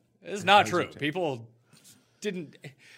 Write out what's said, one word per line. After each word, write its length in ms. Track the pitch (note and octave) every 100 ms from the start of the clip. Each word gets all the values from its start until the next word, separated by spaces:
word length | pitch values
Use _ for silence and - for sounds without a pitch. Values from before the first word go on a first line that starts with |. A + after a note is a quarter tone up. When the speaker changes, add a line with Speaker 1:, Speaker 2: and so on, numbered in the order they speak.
| _ _
Speaker 1:
It's 220 | - G3 F3+
not 160 | G3+
Speaker 2:
has 80 | F#3
Speaker 1:
true. 100 | F3
Speaker 2:
it. 140 | B2+ -
Speaker 1:
People 500 | D3 F3+ E3 B2 A2+ _ _ _ - - _ _
didn't. 340 | G#3 F#3 C#3+ - C#3+ - -